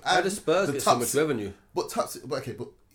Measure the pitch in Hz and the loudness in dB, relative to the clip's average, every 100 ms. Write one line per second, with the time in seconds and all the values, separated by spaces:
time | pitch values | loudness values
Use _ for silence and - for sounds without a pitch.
0 | 143 180 147 104 - 175 175 135 208 120 | 2 2 2 -2 0 2 2 0 2 2
1 | 120 135 156 117 98 - _ 175 - 226 | 2 2 2 0 -4 -10 _ -6 -4 -4
2 | - - 131 135 127 - 82 - _ | -4 -6 -8 -8 -8 -10 -12 -14 _